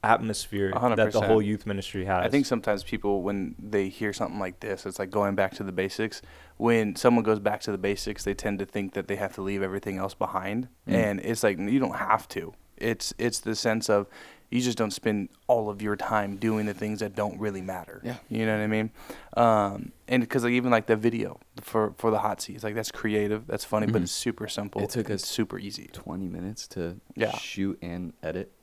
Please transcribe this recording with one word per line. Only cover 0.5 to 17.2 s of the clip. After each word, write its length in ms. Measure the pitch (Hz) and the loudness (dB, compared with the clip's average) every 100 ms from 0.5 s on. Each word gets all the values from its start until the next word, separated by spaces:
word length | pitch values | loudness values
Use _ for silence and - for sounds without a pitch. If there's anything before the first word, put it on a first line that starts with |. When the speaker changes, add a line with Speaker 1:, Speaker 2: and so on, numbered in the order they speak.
| 101 98 | -2 0
Speaker 2:
A 80 | 95 | 2
hundred 180 | 123 110 | 2 4
Speaker 1:
that 80 | 110 | 4
the 40 | |
Speaker 2:
percent. 140 | 107 104 | 4 6
Speaker 1:
whole 160 | 110 | 6
youth 240 | 101 104 - | 6 0 -2
ministry 380 | 98 - 101 | -4 -4 -6
has. 200 | 92 92 | 0 2
Speaker 2:
I 40 | 90 | 4
think 180 | 139 139 | 4 4
sometimes 380 | 120 107 101 | 0 2 0
people, 380 | - 107 101 101 | 0 -2 0 0
when 340 | 90 101 90 - | 0 -2 -4 -6
they 300 | 104 104 98 | -2 0 0
hear 240 | - 107 | -2 -4
something 260 | 101 113 104 | -2 -4 -4
like 220 | 92 90 | -6 -6
this, 260 | 110 95 98 | -8 -6 -6
it's 120 | 95 | -6
like 120 | 95 | -2
going 240 | 104 101 | 2 2
back 200 | 101 95 | 4 0
to 100 | - | 0
the 80 | 98 | -6
basics. 500 | 92 95 - 110 - - - - - | -2 -2 -2 -4 -4 -16 -20 -20 -2
When 360 | 117 117 107 | 4 4 4
someone 300 | 95 127 120 | 4 6 6
goes 160 | 110 107 | 4 2
back 200 | 101 87 | 2 -2
to 100 | - | -4
the 60 | 98 | -2
basics, 440 | 98 101 - 104 | 0 -2 -4 -6
they 120 | - | -4
tend 260 | 101 107 98 | -4 -2 -4
to 60 | 98 | -4
think 260 | 104 98 | -4 -4
that 160 | 98 92 | -6 -4
they 80 | 98 | -4
have 180 | 101 | -4
to 80 | - | -4
leave 200 | 95 101 | -4 -2
everything 340 | 95 98 104 95 | -2 -4 -4 -4
else 160 | 98 | -4
behind. 540 | - 92 95 95 107 127 _ - | -4 -4 -2 -4 -4 -6 _ 0
Speaker 3:
Mm. 60 | |
Speaker 2:
And 260 | 95 107 101 | 2 2 0
it's 220 | - 113 | -2 2
like, 160 | 110 92 | 2 2
you 220 | 101 135 | 2 2
don't 160 | 127 - | 2 -2
have 320 | - 110 - | 2 2 0
to. 240 | - - - _ - | -10 -10 -14 _ -6
It's, 380 | 113 117 - - | -2 -2 -4 -2
it's 220 | 117 - | -2 -2
the 140 | - | -4
sense 340 | 110 120 110 110 | -2 0 0 4
of 180 | 104 101 - - - _ | 4 4 -10 -20 -20 _
you 100 | 120 | 0
just 180 | 123 113 | 0 2
don't 140 | 110 | -2
spend 380 | - 113 107 98 _ - | 0 0 0 -2 _ 2
all 200 | 123 107 | 2 2
of 120 | 101 | -4
your 140 | 107 104 | -2 -2
time 400 | - 110 101 101 | 0 0 0 -2
doing 300 | 113 107 107 | 0 2 0
the 80 | |
things 260 | 101 107 107 | -2 -4 -2
that 160 | 107 | -4
don't 240 | 101 | -2